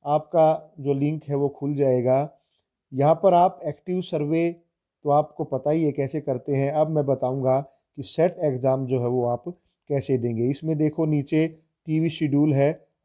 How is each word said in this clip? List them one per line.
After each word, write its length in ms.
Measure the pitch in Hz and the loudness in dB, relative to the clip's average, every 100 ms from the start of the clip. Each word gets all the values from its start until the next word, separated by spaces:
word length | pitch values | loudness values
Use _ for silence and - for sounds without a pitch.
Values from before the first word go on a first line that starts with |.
| 143 | -2
आपका 680 | 151 151 170 156 160 - 151 | -2 0 4 4 2 -6 -8
जो 120 | 139 | -2
लिंक 320 | 139 147 156 143 | 0 0 -4 -4
है, 60 | |
वो 140 | 143 143 | -2 -2
खुल 260 | - 143 | -2 -6
जाएगा। 640 | 143 135 127 123 131 143 _ _ _ _ _ _ | 0 2 2 2 2 0 _ _ _ _ _ _
यहाँ 260 | 131 147 160 | 0 2 4
पर 120 | 196 | 4
आप 260 | 175 180 - | 6 4 0
एक्टिव 360 | 160 - - 180 | -10 -10 -6 -6
सर्वे, 600 | 180 160 147 165 170 170 _ _ _ _ | -4 -4 0 0 0 -4 _ _ _ _
तो 60 | 151 | 0
आपको 340 | 147 151 - | 0 0 -6
पता 260 | 151 131 147 | -6 -4 -2
ही 140 | 165 | 0
है 80 | 151 | 0
कैसे 280 | 143 135 156 | -2 -4 -4
करते 340 | 143 123 - | -4 -6 -2
हैं। 180 | 135 139 | 0 0
अब 180 | 151 156 | 0 0
मैं 160 | 156 139 | 0 0
बताऊँगा 540 | 131 127 135 131 131 143 _ _ 143 | -2 -2 -2 0 0 -2 _ _ -16
कि 60 | |
सेट 340 | 123 - 175 180 | -10 0 0 0
एग्जाम 480 | 156 127 131 135 127 | -4 0 0 0 0
जो 140 | 127 | -2
है, 80 | 120 | 0
वो 160 | 127 | 0
आप 200 | 120 120 175 - _ _ - | -2 -4 -8 -16 _ _ -4
कैसे 300 | 139 - 131 | -4 0 -2
देंगे। 280 | 120 113 123 | 0 -2 -2
इसमें 300 | 139 156 151 | -2 -4 0
देखो, 280 | 151 151 156 | -2 0 0
नीचे 420 | 147 143 156 160 160 _ _ 160 | 0 0 0 0 -4 _ _ -4
टीवी 240 | 156 160 | -2 -2
शेड्यूल 440 | 160 151 143 151 | -2 0 2 2
है, 340 | 139 143 - _ _ | 2 2 -2 _ _